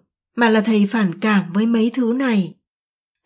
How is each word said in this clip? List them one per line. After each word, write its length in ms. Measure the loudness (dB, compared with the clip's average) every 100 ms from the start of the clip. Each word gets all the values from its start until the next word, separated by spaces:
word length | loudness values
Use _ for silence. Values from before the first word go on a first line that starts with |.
| _ _ _ -2
mà 140 | 2
là 120 | 2
thầy 240 | 2 2 2
phản 340 | 0 -2 -2
cảm 340 | 0 0 0
với 120 | -2 0
mấy 260 | 0 0
thứ 200 | 0 -2 -2
này. 400 | 0 -2 -2 -8 _ _ _ _ _ _